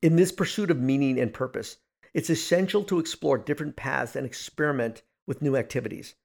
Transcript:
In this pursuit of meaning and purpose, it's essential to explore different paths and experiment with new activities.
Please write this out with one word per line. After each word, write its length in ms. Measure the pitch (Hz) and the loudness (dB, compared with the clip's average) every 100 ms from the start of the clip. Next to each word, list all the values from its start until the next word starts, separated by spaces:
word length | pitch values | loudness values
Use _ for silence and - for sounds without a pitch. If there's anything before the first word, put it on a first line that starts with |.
In 140 | 165 165 | 6 6
this 140 | 185 | 4
pursuit 380 | - 185 - 202 | 2 -4 -2 0
of 100 | 151 | 2
meaning 400 | 127 135 139 127 | 2 2 2 2
and 140 | 123 | 0
purpose, 440 | - 131 - - - _ _ _ | -2 -6 -4 -8 -14 _ _ _
it's 160 | - - | -4 0
essential 540 | 160 - 175 190 208 | -2 2 2 2 0
to 160 | 202 180 | 0 -2
explore 400 | 160 - 151 131 | -2 -4 0 0
different 360 | - 147 147 127 | 0 -4 -4 -6
paths 400 | 131 139 120 - | -4 -2 -2 -6
and 100 | 131 | -8
experiment 760 | - - - 151 139 117 117 _ _ - | -10 -16 -2 0 0 -2 -4 _ _ -8
with 160 | 139 | -2
new 140 | 147 135 | 0 0
activities. 580 | 110 131 117 90 - - | 0 -4 -4 -8 -14 -20